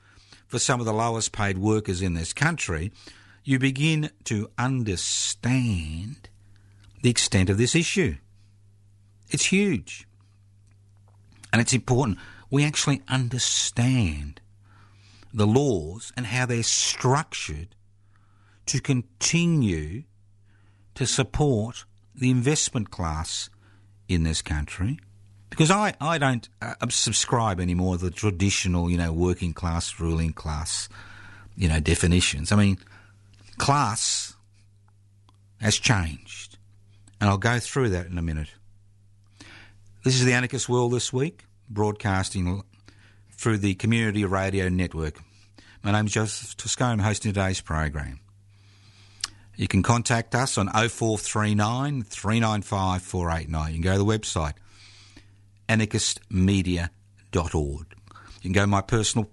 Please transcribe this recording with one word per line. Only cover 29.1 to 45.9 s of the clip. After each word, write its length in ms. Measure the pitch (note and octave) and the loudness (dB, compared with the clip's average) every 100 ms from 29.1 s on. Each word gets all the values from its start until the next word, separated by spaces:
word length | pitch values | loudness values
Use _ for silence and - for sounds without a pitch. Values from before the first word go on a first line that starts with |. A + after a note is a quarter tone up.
working 400 | D#2+ F2+ F2 F2 | 2 0 0 -2
class, 460 | D#2 F2 E2+ - - | -4 -2 -2 -4 -4
ruling 340 | E2 D#2+ D#2+ | -2 0 -2
class, 560 | - D#2 D2+ D#2+ - - - - - - - - - | -4 -6 -6 -4 -6 -8 -14 -20 -18 -20 -20 -14 -2
you 120 | F2 | 2
know, 120 | D#2+ | 2
definitions. 720 | D#2 D#2+ F2 F2+ - C#2+ D#2+ | 2 2 4 4 2 -2 2
I 40 | G#2 | 4
mean, 220 | G2+ F#2+ - - - - - - - - | 4 2 -6 -20 -20 -20 -20 -20 -14 -4
class 760 | - C#3+ A#2 A2 - - - - _ _ - _ _ _ _ _ - _ _ - | 2 2 2 0 -2 -2 -6 -14 _ _ -20 _ _ _ _ _ -20 _ _ -4
has 160 | G#2+ - | 0 2
changed, 800 | - G#2 D#2+ C#2 - - - - - - - - - - | 2 2 0 -6 -14 -18 -20 -20 -20 -20 -20 -20 -16 0
and 80 | G#2 | 2
I'll 100 | G2 | 2
go 200 | A#2 A#2+ | 2 0
through 320 | - C#3 A#2+ | -2 0 0
that 160 | F2+ F2 | 0 -4
in 120 | F2 | -4
a 40 | |
minute. 260 | E2 D2+ D2+ - - - - _ - _ _ - - - - - - - | -4 -4 -8 -12 -20 -20 -20 _ -20 _ _ -20 -20 -20 -20 -20 -20 -6
This 100 | C3 | 0
is 100 | C3 | 2
the 80 | B2+ | 4
Anarchist 360 | B2 B2 B2 - | 2 0 -4 0
World 240 | B2 A#2+ | 2 2
This 200 | B2 - | 0 -2
Week, 320 | B2+ D#3 - - _ - | -2 -4 -6 -20 _ -8
broadcasting 800 | G#2 G#2+ G#2 G2+ F#2+ F#2 G2 F2+ | -2 -2 0 0 0 0 -2 -2
l-, 180 | G2 - _ - - - - - | -4 -8 _ -20 -20 -20 -20 -20
through 280 | - A#2+ G#2+ | -4 0 2
the 160 | G2+ | 0
Community 500 | F#2 A2+ A#2 A2 G#2 | 0 0 2 2 0
Radio 440 | G2 F#2+ F#2+ G2 F#2 | 0 0 0 0 0
Network. 520 | F2+ F2 D#2+ D#2 - - _ _ - - - | 0 -2 -4 -6 -8 -18 _ _ -20 -20 -8
My 100 | G2+ | -2